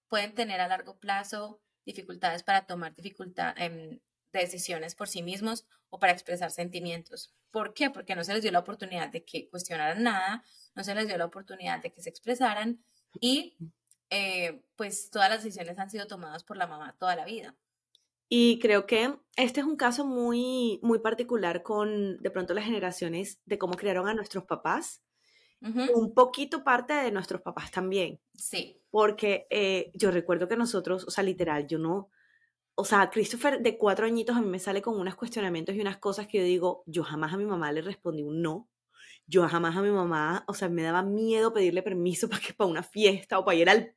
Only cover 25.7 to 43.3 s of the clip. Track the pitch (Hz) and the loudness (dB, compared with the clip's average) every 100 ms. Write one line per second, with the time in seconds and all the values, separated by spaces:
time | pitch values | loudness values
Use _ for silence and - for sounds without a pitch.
25.7 | 226 254 233 220 240 247 254 285 311 277 | -2 4 4 4 6 6 4 -4 -2 2
26.7 | 247 247 294 254 202 - - - - - | 2 2 0 0 -2 -4 -6 -8 -10 -8
27.7 | - 185 190 170 - _ - - 185 - | -4 -2 -2 -2 -6 _ -10 -6 -6 -8
28.7 | - _ 214 208 208 208 190 - 208 196 | -16 _ 4 4 4 0 0 0 0 2
29.7 | 190 - 185 196 175 175 170 180 233 233 | 0 -2 0 2 2 2 0 2 0 0
30.7 | 196 175 185 - - 190 180 170 151 147 | 0 -2 -4 -2 -2 -2 0 0 0 -2
31.7 | 160 160 190 - _ _ _ _ _ _ | -2 -2 -2 -6 _ _ _ _ _ _
32.7 | - 202 208 190 220 208 233 285 269 240 | -4 4 6 6 4 -2 2 2 4 0
33.7 | 233 208 190 220 233 226 240 208 185 202 | 4 2 4 2 0 2 2 0 -2 -2
34.7 | 196 214 214 185 185 240 233 196 165 165 | -2 -2 -2 -4 -6 -8 -4 -2 -2 -2
35.7 | 196 202 196 202 196 208 208 180 180 175 | -2 -2 -2 -4 -4 -2 2 4 4 2
36.7 | - - 165 156 151 151 190 208 180 151 | -2 -4 -4 -2 -2 -2 -2 -2 -2 -2
37.7 | 151 170 196 175 156 147 160 165 170 - | -2 -4 -6 -6 -4 -4 -2 -2 -2 -10
38.7 | _ _ _ - - - 180 165 170 165 | _ _ _ -20 -20 2 4 4 2 0
39.7 | 170 202 202 175 160 151 180 - 196 185 | 0 2 2 2 2 0 -2 -4 -4 -2
40.7 | 170 160 175 196 208 226 220 226 226 185 | 0 2 0 0 0 2 4 4 4 4
41.7 | 175 185 190 175 170 214 196 - - 185 | 2 -2 0 0 0 -2 -2 -6 0 0
42.7 | 160 175 208 208 196 - | 0 -4 4 6 4 0